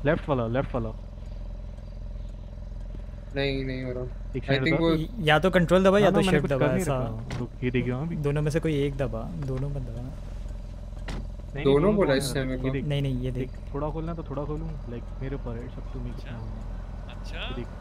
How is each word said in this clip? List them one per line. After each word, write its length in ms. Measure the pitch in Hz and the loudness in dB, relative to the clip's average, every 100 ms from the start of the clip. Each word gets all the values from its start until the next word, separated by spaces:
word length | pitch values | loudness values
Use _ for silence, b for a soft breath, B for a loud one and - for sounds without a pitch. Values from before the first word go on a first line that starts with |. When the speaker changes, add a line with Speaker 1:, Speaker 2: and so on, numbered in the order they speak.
| 139 | 4
Speaker 1:
लेफ्ट 240 | 160 - | 2 2
वाला, 180 | 135 113 | 2 2
लेफ्ट 280 | 123 - 131 | 0 0 -2
वाला। 140 | 110 110 - - - - - - - - - - - - - - - - - - - - - - - 139 | -2 -6 -10 -10 -10 -8 -8 -8 -8 -10 -10 -10 -8 -8 -8 -10 -10 -10 -8 -8 -8 -8 -8 -10 -6 0
Speaker 2:
नहीं, 300 | 139 135 131 | 0 0 -2
नहीं 180 | 127 | -4
हो 80 | 127 | -4
रहा। 120 | 127 127 - - 131 | -4 -4 -6 -6 -6
Speaker 1:
एक 80 | |
Speaker 2:
I 40 | 131 | 2
Speaker 1:
सेकंड 200 | 135 135 | 4 4
Speaker 2:
think 60 | |
Speaker 1:
बता। 120 | 160 165 | 4 4
Speaker 2:
वो 400 | 160 156 - 156 | 4 0 0 4
Speaker 3:
या 140 | 151 | 6
तो 100 | 185 | 8
कंट्रोल 340 | 185 165 180 | 6 8 8
दबा 160 | 190 196 | 8 8
या 40 | |
Speaker 1:
ना, 80 | 196 | 8
Speaker 3:
तो 0 | |
Speaker 1:
ना, 60 | 190 190 | 6 6
मैंने 60 | |
Speaker 3:
शिफ्ट 100 | 151 | 4
Speaker 1:
कुछ 100 | 139 | 4
Speaker 3:
दबा, 160 | 139 147 | 4 4
Speaker 1:
कर 40 | |
नहीं 100 | - | 4
Speaker 3:
ऐसा। 160 | 170 131 | 2 0
Speaker 1:
रखा। 400 | 120 113 117 139 | 0 -4 -4 -4
रुक, 120 | 120 - | -4 -2
ये 80 | 127 | 2
देखियो 260 | 123 120 127 | 2 2 0
अभी। 180 | 165 165 | -2 0
Speaker 3:
दोनों 260 | 143 143 | 0 2
में 100 | 151 | 2
से 80 | 156 | 2
कोई 240 | 160 147 | 2 2
एक 140 | 143 135 | 2 0
दबा, 240 | 127 113 | -2 -2
दोनों 480 | 117 165 135 131 143 | -4 -4 -4 -2 -2
मत 60 | 139 | -4
दबा। 260 | 123 110 | -4 -6
Speaker 1:
नहीं, 100 | 127 - - - - - - - - - - - - - - 139 | -6 -8 -8 -8 -8 -8 -8 -10 -10 -8 -6 -6 -6 -8 -8 0
नहीं, 80 | |
Speaker 2:
दोनों 180 | 139 139 | 4 6
Speaker 1:
दोनों 140 | 185 208 | 6 4
Speaker 2:
बोला 100 | 170 | 4
Speaker 1:
दबाने 120 | 139 | 4
Speaker 2:
इसने 160 | 131 | 2
Speaker 1:
वाले। 120 | 135 131 | -2 -2
Speaker 2:
मेरे 160 | 127 | -2
को। 60 | 131 | 0
Speaker 1:
ये 60 | |
देख, 120 | 135 147 | 0 0
Speaker 3:
नहीं, 160 | 143 | 0
नहीं, 200 | 139 127 | 0 0
ये 100 | 127 | -2
देख। 200 | 123 135 | -2 -4
Speaker 1:
देख, 220 | - - | -6 -8
थोड़ा 160 | 139 151 | -4 -4
खोलना 240 | 151 160 | -4 -6
तो 100 | 165 | -6
थोड़ा 200 | 156 135 | -6 -4
खोलूं, 260 | 147 151 160 | -4 -4 -6
like, 520 | 151 - 120 - - | -6 -8 -8 -8 -6
मेरे 140 | 135 139 | -6 -4
ऊपर 220 | 123 117 | -6 -6
है, 100 | 117 | -8
it's 60 | |
up 60 | - | -10
to 60 | - | -8
me 100 | 135 | -6
Speaker 4:
अच्छा। 200 | 120 113 | -6 -8
Speaker 1:
कितना 240 | 127 120 | -8 -8
खोलना 720 | 110 107 - - - - - | -8 -8 -8 -8 -8 -10 -10
है। 80 | 123 | -10
Speaker 4:
अच्छा। 180 | - 170 | -8 -6
Speaker 1:
ये 180 | 220 254 | -6 -6
देख। 100 | 117 - | -8 -10